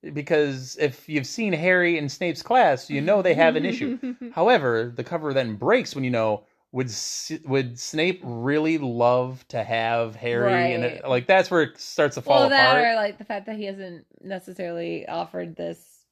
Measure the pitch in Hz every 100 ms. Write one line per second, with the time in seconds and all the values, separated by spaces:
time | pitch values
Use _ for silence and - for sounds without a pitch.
0 | 160 147 143 160 147 131 127 - 147 127
1 | - 151 127 - 214 160 175 180 175 165
2 | 143 - 175 160 - 254 196 127 - 143
3 | 156 202 185 156 165 156 185 233 269 247
4 | 262 247 240 175 190 247 131 113 120 117
5 | 123 170 156 135 120 104 123 247 196 139
6 | 131 120 110 104 _ _ _ 127 131 101
7 | - - - 160 143 135 127 120 - 156
8 | 170 180 131 117 127 147 156 160 135 117
9 | 120 123 127 131 _ 120 110 113 113 117
10 | 117 110 120 120 120 - - - - -
11 | 135 127 123 190 180 175 147 - - -
12 | 147 - - 269 269 277 262 262 240 226
13 | 208 208 208 208 202 214 202 196 190 170
14 | _ _ - 190 180 185 175 170 170 170
15 | - 165 165 180 175 165 170 165 _ _
16 | _